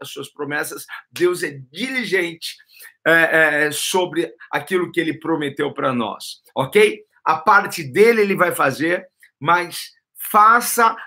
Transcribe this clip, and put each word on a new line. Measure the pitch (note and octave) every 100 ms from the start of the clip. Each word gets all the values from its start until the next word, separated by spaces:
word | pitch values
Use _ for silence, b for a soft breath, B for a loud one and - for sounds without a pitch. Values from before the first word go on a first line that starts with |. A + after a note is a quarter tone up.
as | C3+
suas | - C#3
promessas. | - C#3+ D3 D#3+ C#3+ - B B
Deus | A#2+ F3 F3
é | D3+ C#3 C3
diligente, | E3 C4 C4 G3+ F#3 E3+ E3 - - B B B B D#3
é, | E3 D#3+ D#3+ D#3 D3 D3+
é, |
sobre | D3 - F#3+ F3+ D#3 E3 - B
aquilo | D3 C#3+ F#3 E3
que | E3+
ele | D#3+ C#3+
prometeu | D#3 D#3 C#3+ C#3+ C#3
pra | C#3 C#3
nós, | B2 G#2+ - - - _ -
ok? | C3+ G#3 A3 G#3+ _ _
A | - D#3+
parte | - G3+ G3+ -
dele | C#3+ C#3 A3 A3+
ele | G3+
vai | E3+ F3
fazer, | E3 C#3+ B2 D#3+ F#3 - _ b -
mas | D3 F3 F3 - - _ _ -
faça | - G#3+ G#3+ A#3+ - - A3+ A3+